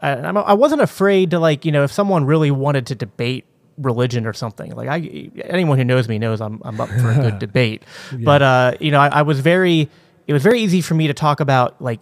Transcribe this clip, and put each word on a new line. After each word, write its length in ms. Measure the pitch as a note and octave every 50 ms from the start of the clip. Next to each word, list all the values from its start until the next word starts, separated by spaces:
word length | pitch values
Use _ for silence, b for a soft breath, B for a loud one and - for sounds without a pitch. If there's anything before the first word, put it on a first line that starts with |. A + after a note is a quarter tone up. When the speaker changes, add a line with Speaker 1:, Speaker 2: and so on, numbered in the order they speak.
Speaker 1:
and 260 | - C#3+ C#3 B2 C#3+ E3
I'm, 100 | F#3 G#3
I 160 | G3+ - G3+
wasn't 280 | G#3 C4+ D4+ D4+ D4
afraid 500 | G#3+ - - - F#3+ G3 G3+ F#3+ F#3 E3
to, 80 | F3 E3+
like, 260 | D#3+ D#3+ D3+ C#3 -
you 60 | E3
know, 120 | D3 C#3+ C#3+
if 80 | C#3
someone 340 | - - G3+ G3+ F#3+ E3 C#3
really 260 | C3 D#3 D#3+ D#3 C#3+
wanted 340 | C#3 C3+ C3+ D3 C#3+ C3+ A#2+ -
to 80 | C3+
debate 500 | G#2 B2 G2 - - A#2+ A#2+ C3 B2+ - _ _ _ _ _ _ -
religion 500 | C#3 C3 A#2 A#2 B2 B2+ A#2 B2 A2 A2+
or 60 | G#2
something, 420 | - B2 A2+ - - - - G#2+
like, 120 | A#2 A#2 B2+
I, 420 | D3 F3 D#3 - - - - - - - -
anyone 320 | - - F3+ F3+ D#3 C#3 C3
who 40 | B2
knows 240 | B2 B2+ C3 A#2+ A2
me 120 | A2+ G#2+
knows 220 | A2+ A2+ A2+ G#2
I'm, 200 | A2 G#2+ G#2+ A2 -
I'm 160 | - A2 A2
up 100 | A#2+ -
for 200 | G2+ B2 B2 A2+
a 40 | A#2
good 240 | C#3+ C3+ A#2 G#2 F#2+
Speaker 2:
<laughs> 80 | - G#2
Speaker 1:
debate. 360 | G2 B2+ B2 A2 A2 - B B B B B B
Speaker 2:
Yeah. 60 | C3+ B2 A#2
Speaker 1:
But, 180 | D3 C#3+ C#3+ C#3
uh, 300 | C3 C3 B2+ B2+ B2+ B2 -
you 120 | - D3+
know, 80 | D3 C#3+
I, 80 | C#3+ D3
I 140 | C3+ D3 D3+
was 160 | D3 D3+ C3+
very, 500 | C3 E3 E3+ F#3 F#3 F3 E3+ D#3+ D3 D3 b b b b b b _ -
it 60 | D3
was 100 | C#3+ C3+
very 160 | G#3 B3 A#3+
easy 200 | A3 F#3+ E3+ F#3
for 120 | D#3 - E3+
me 140 | D#3+ D#3+ D3
to 60 | C3+
talk 260 | - D#3 D3+ D3 -
about, 420 | D#3 C3+ C3+ B2+ B2 - - _
like, 180 | C#3+ B2+ A#2 -